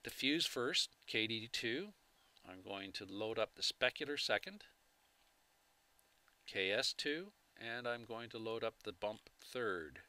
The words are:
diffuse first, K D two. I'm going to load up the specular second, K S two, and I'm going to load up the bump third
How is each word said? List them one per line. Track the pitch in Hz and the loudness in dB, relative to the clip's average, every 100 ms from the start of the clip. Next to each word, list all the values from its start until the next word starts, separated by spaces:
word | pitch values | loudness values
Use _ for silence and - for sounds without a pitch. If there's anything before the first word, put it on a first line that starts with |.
diffuse | - - 131 160 | -8 0 2 4
first, | - 135 123 185 - - - | 2 0 2 2 0 -4 -2
K | 113 | 0
D | 110 113 113 | 2 0 -4
two. | - 120 127 208 - _ _ - - | -2 0 0 -4 -12 _ _ -20 -20
I'm | - 92 | -14 -12
going | 98 98 98 | -6 -6 -4
to | - | -6
load | 98 98 110 110 | -6 -2 0 2
up | 107 | 0
the | - | 2
specular | - - 127 - 143 143 | -2 4 4 4 -4 0
second, | - 104 - 208 - _ _ _ _ _ _ _ _ _ _ _ _ _ _ _ _ _ | 4 4 2 -14 -18 _ _ _ _ _ _ _ _ _ _ _ _ _ _ _ _ _
K | - 104 95 | -4 2 4
S | 107 135 | 4 2
two, | - 147 151 202 _ _ - | 0 0 0 -4 _ _ -12
and | 117 120 120 | -8 -4 -2
I'm | 120 | -2
going | 113 113 117 | -4 -6 -6
to | 117 | -4
load | 110 113 | -2 0
up | 113 - | -2 -2
the | 107 | -10
bump | 95 104 110 - _ | -2 -2 -2 -14 _
third | - 127 113 90 76 65 | -6 0 0 0 -4 -12